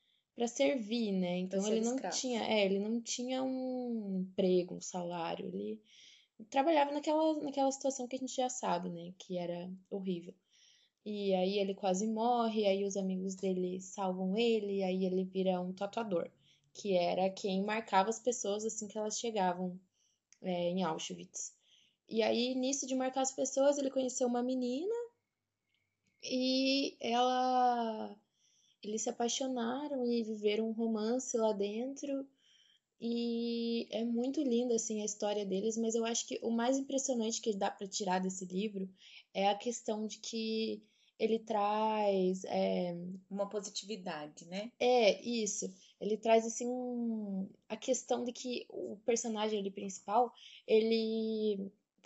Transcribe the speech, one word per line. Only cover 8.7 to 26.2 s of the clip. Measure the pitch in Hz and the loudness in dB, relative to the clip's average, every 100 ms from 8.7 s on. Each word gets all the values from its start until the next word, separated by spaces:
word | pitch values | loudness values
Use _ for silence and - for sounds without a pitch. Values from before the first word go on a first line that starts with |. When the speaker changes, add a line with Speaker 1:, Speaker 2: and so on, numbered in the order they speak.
| 175 185 | -2 -2
Speaker 1:
né? | 170 175 185 | -8 -12 -14
Que | - 180 | -6 -4
era | 175 175 180 185 - | -4 -6 -8 -12 -10
horrível. | 202 190 170 175 - _ _ _ _ _ _ 214 | -8 -4 -6 -6 -20 _ _ _ _ _ _ -10
E | 208 202 | -4 0
aí | 185 185 202 | 2 2 2
ele | 196 | 0
quase | 196 196 185 220 | 0 0 0 0
morre, | 220 233 240 226 220 202 | 0 2 2 2 2 2
aí | 196 | 2
os | 202 196 | 0 -2
amigos | 190 185 190 | -2 -2 -4
dele | 190 196 185 180 185 | -2 -2 0 -2 -4
salvam | - - 190 185 185 202 | -10 -4 -2 0 0 2
ele, | 233 220 202 196 | 4 2 0 0
aí | 190 185 | 0 2
ele | 185 185 | 2 0
vira | 185 190 185 180 | 0 0 2 2
um | 180 | 0
tatuador, | 185 202 226 226 175 - _ _ _ _ | -4 -4 -4 -2 -2 -2 _ _ _ _
que | - 208 180 | -8 0 2
era | 175 180 190 | 4 2 2
quem | 190 208 190 | 0 -2 0
marcava | 202 214 - 190 202 | 0 -2 2 4 4
as | 226 | 2
pessoas | - 233 202 208 | 0 0 -2 -2
assim | 220 214 208 | -2 -6 -8
que | 214 | -4
elas | 214 214 | -4 -4
chegavam, | 233 214 185 180 185 185 _ _ _ _ _ _ | -2 2 2 2 -2 -6 _ _ _ _ _ _
é, | 185 175 175 | -4 0 2
em | 185 | 2
Auschwitz. | 170 160 - 175 180 - - - _ _ _ _ - | 0 -2 -6 -10 -12 -10 -10 -12 _ _ _ _ -4
E | 220 | 2
aí, | 214 226 247 | 4 4 2
nisso | 262 254 277 254 | 0 0 -2 -2
de | |
marcar | 262 254 269 | 0 0 0
as | 262 | 0
pessoas, | - 262 269 277 285 | 0 -2 4 4 4
ele | 269 | 0
conheceu | 262 254 240 247 | 0 -2 0 0
uma | 240 | 2
menina | 247 262 247 262 381 466 466 _ _ _ _ _ _ _ _ _ _ _ | 0 0 0 -2 -2 -4 -6 _ _ _ _ _ _ _ _ _ _ _